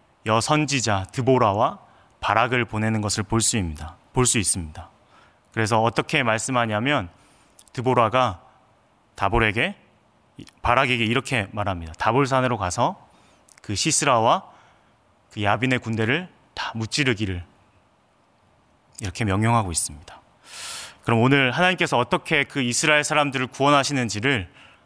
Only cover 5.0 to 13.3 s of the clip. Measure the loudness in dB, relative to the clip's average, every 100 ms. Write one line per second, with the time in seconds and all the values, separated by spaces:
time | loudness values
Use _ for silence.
5 | _ _ _ _ _ -4 0 2 2 0
6 | -2 0 0 0 0 -2 0 -2 0 -2
7 | -4 -12 _ _ _ _ -16 -4 0 2
8 | 2 2 0 -2 -14 _ _ _ _ _
9 | _ -4 0 2 0 0 -4 -6 _ _
10 | _ _ _ -20 -20 -8 0 2 2 2
11 | 2 0 0 -4 -4 -4 -4 -4 -8 -4
12 | 0 2 2 2 0 0 -4 0 -2 -2
13 | -16 _ _